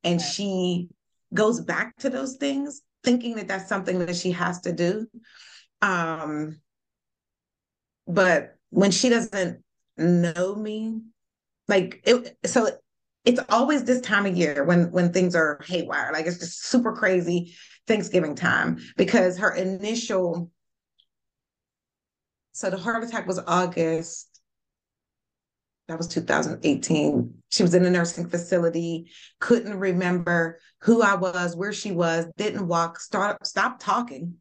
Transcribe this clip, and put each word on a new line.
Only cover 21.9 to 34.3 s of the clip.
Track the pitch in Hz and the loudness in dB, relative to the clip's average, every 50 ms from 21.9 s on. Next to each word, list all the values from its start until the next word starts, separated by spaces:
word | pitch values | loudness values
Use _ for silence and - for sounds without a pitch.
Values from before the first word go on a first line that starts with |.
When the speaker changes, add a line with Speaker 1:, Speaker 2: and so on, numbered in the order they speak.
| _ _ _ _ _ _ _ _ _ _ _ _ | _ _ _ _ _ _ _ _ _ _ _ _
Speaker 1:
so | _ - - 190 | _ -6 -6 -4
the | 180 196 | -4 -4
heart | - 233 226 226 226 | -4 -4 -4 -4 -4
attack | 240 233 220 - | -6 -8 -8 -4
was | 185 185 - - | -4 -6 -6 -2
August. | 170 170 180 180 175 175 170 165 160 165 160 165 - - - - _ _ _ _ _ _ _ _ _ _ _ _ _ _ _ _ _ _ _ _ _ _ _ _ _ _ _ _ _ _ _ _ - | 0 2 2 2 0 0 -2 0 0 0 -2 -4 -8 -14 -16 -18 _ _ _ _ _ _ _ _ _ _ _ _ _ _ _ _ _ _ _ _ _ _ _ _ _ _ _ _ _ _ _ _ -12
That | 165 165 | -8 -8
was | 170 170 | -8 -6
two | - - | -6 -6
thousand | - - 147 147 151 151 170 - - | -2 -2 -2 -2 -2 -2 -6 -2 0
eighteen. | 147 139 - - - 165 151 147 151 147 - 120 117 - - _ _ | 0 0 0 0 0 0 2 2 2 0 0 -2 -4 -8 -18 _ _
She | - - | 0 2
was | 196 175 170 | 4 6 6
in | 180 180 | 6 6
a | 180 | 6
nursing | 180 175 170 170 - - 175 175 | 4 2 2 -2 -4 -6 -6 -4
facility, | - 170 175 - 190 175 170 165 165 165 170 170 165 165 170 - - - - - _ _ | -4 -6 -2 0 0 2 2 2 0 0 -4 -4 -6 -8 -8 -12 -20 -20 -20 -20 _ _
couldn't | - - 240 - - 196 208 185 | 2 4 4 2 2 -4 -6 -2
remember | 196 190 180 175 185 180 180 180 170 175 175 170 165 165 165 - _ _ _ _ | -2 0 0 2 0 0 0 0 0 0 2 2 2 0 -4 -12 _ _ _ _
who | - - 233 233 | 4 4 6 6
I | 220 196 196 | 6 4 4
was, | 180 185 185 175 180 175 175 175 | 2 0 -2 -2 -2 -2 -2 -2
where | 170 196 208 214 | -4 -6 -6 -6
she | - - 214 | -6 -6 -4
was, | 185 170 175 165 165 170 165 165 - - | -2 0 0 2 2 0 -2 -4 -6 -4
didn't | 208 214 - 208 190 170 | -4 -4 -2 -4 -4 0
walk, | 175 170 170 165 170 - | 0 0 0 -2 -4 -12
start, | - - - 196 196 208 208 - - | -12 -6 -2 -2 -2 -2 -4 -6 -10
stopped | - - - 208 240 240 - | -6 -2 -2 -2 -2 -2 -6
talking. | - 214 202 233 240 240 - 135 165 175 | -4 -2 -2 -2 -2 -6 -10 -12 -12 -12